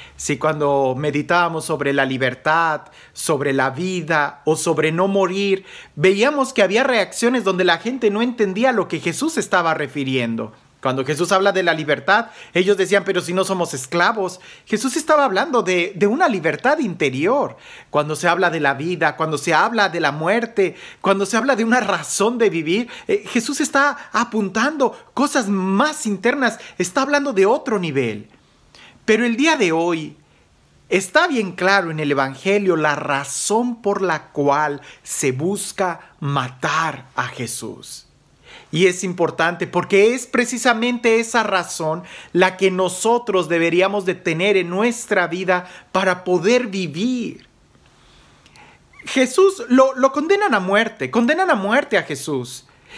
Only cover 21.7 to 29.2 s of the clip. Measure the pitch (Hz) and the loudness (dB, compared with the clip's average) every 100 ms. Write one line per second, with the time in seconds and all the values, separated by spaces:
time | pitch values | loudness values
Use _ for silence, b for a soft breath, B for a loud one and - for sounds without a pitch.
21.7 | 247 202 175 - - 208 247 220 165 156 | 2 2 -2 -2 0 0 2 0 0 0
22.7 | 196 240 B B 202 - 240 233 277 302 | -2 -2 B B -4 -2 -4 -2 -2 0
23.7 | 277 285 254 - 208 233 220 196 202 262 | 2 0 -2 -6 -4 -2 -2 -2 0 -2
24.7 | 311 262 B B - 285 285 202 196 190 | 0 -2 B B -2 0 0 0 0 2
25.7 | 196 294 302 220 190 220 285 240 220 B | 2 2 0 -4 -2 0 0 -2 -4 B
26.7 | B 180 285 269 285 285 196 190 285 277 | B -2 -2 0 0 0 2 4 2 0
27.7 | 208 170 135 120 104 - _ _ _ _ | -2 -2 0 -2 -4 -12 _ _ _ _
28.7 | B B B - 220 | B B B 2 2